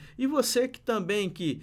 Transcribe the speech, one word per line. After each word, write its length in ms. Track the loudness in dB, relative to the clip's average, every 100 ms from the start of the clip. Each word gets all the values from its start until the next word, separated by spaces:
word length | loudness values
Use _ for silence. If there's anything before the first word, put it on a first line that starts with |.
| -10 -4
E 80 | 0
você 420 | 2 2 2 0
que 100 | -2
também 480 | -2 -2 0 0 -2
que 300 | -2 -4 -4